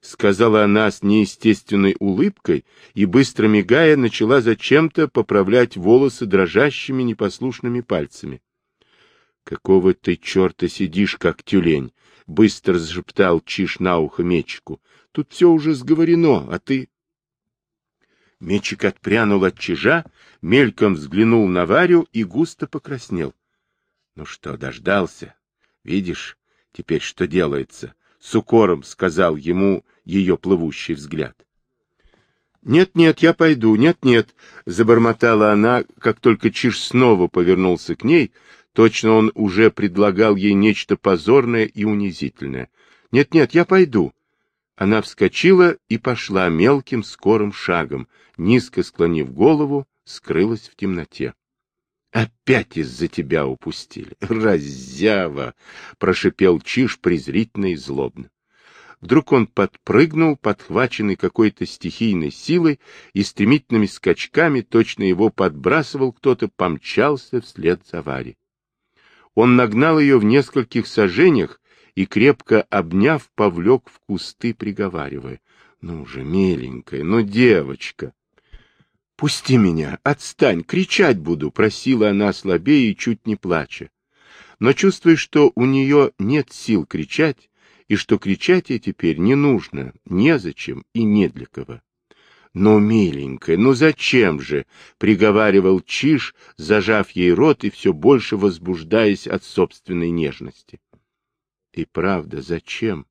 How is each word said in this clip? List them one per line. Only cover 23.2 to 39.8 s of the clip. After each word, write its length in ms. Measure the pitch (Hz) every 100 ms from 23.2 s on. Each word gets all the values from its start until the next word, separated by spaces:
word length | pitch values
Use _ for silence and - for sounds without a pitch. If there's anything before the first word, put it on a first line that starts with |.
| 71 _ _ _ _ _ _ _ _ -
"Ну 80 |
что, 320 | 73 - 76 67
дождался? 800 | 65 60 58 101 85 - - _ _ _ _ _
Видишь, 540 | - 90 90 82 - - _ _ _
теперь 300 | - - 78
что 240 | - - 87
делается?" 680 | 85 80 71 65 - 67 _ _ _
с 160 | -
укором 480 | 113 - 113 107 82
сказал 540 | - - 90 82 90 78
ему 480 | 71 90 98 95 _ _ -
её 320 | 92 92 85
плывущий 560 | 92 95 82 71 -
взгляд. 420 | 76 73 78 65 _ _ _ _ _ _ _ _ _ _ _ _ _
"Нет, 320 | - 147 185
нет, 240 | 165 165 143
я 160 | 165
пойду, 420 | 170 165 143 110 107
нет, 260 | 147 175
нет", 320 | 135 120 104 _ - -
забормотала 880 | - 90 113 117 117 113 120 110 107
она, 320 | 104 110 123 - _
как 220 | 117 104
только 300 | 123 107 113
Чиж 300 | - 123 104
снова 480 | - 123 127 104 87
повернулся 640 | 90 87 92 92 85 -
к 80 | 82
ней, 300 | 113 165 127 _ _ - _
точно 380 | - 113 - 110
он 200 | 110 110
уже 360 | - 104 90 110
предлагал 640 | -